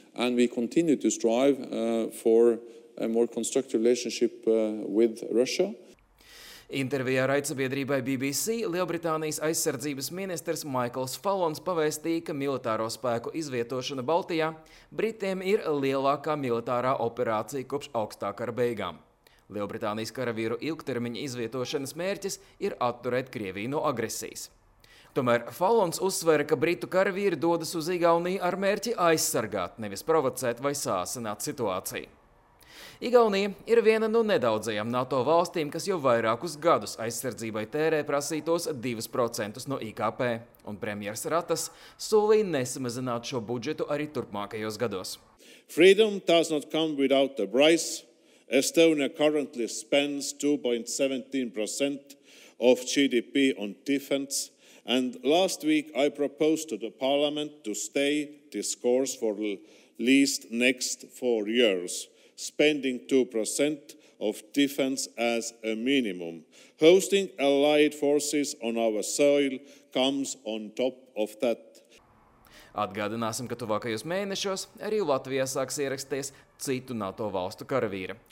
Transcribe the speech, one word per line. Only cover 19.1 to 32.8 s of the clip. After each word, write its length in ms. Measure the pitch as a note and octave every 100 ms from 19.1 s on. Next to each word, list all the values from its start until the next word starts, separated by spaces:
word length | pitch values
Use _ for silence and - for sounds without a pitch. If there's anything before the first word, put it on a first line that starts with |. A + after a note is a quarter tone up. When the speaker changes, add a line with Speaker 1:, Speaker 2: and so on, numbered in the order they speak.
| _ _ _ _
Speaker 2:
Lielbritānijas 640 | G#2 G2+ A2 G#2 G#2+ A2+
karavīru 460 | - A#2+ A2 A2+ A#2
ilgtermiņa 600 | D3 D#3+ - A#2+ A#2+ A2
izvietošanas 720 | C#3 B2 A2 C3 B2 D3 C3 C#3+
mērķis 400 | F#3 G3 G3 - - _
ir 180 | G3 -
atturēt 560 | B2 A#2+ B2 B2 C3
Krieviju 400 | B2 F#2+ F#2 A2+
no 80 | D3
agresijas. 680 | D3+ A#2 A2 - - - - _ _ _ - - - D3
Tomēr 320 | B2 A#2+ -
Falons 480 | - F#3 A#3 F3 -
uzsvera, 400 | F#3+ - E3 D3+ D3
ka 80 |
britu 320 | D3+ D#3+ E3+ -
karavīri 540 | F3+ G3 F#3 G3+ D#3+
dodas 320 | E3+ E3+ E3
uz 140 | F3 D3+
Igauniju 480 | F#3 E3+ E3+ F3 F#3+
ar 100 | F3+
mērķi 380 | F#3+ G3 G#3 A#3+ A3+
aizsargāt, 800 | E3+ D#3+ - C3 A2 G2 F2 -
nevis 220 | G#2+ G2 -
provocēt 540 | D#3+ C3 - B2 A#2
vai 140 | C#3 C#3
sāsināt 640 | C3 F#2+ F2 B2+ A2 G#2
situāciju. 640 | D3+ A2+ G#2 F#2 - G#2 - _ _ _ _ _ - -